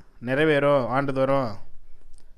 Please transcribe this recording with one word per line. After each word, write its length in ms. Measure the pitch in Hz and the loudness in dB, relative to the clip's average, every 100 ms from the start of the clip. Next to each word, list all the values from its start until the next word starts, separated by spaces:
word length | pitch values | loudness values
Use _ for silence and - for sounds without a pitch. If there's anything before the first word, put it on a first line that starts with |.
| - - | -20 -12
நிறைவேறும் 640 | 117 135 156 143 143 143 113 | -2 2 4 4 4 4 2
ஆண்டுதோறும் 640 | 127 139 131 131 139 120 98 - - - - - - - | 0 0 0 2 2 0 -4 -6 -8 -8 -10 -10 -12 -12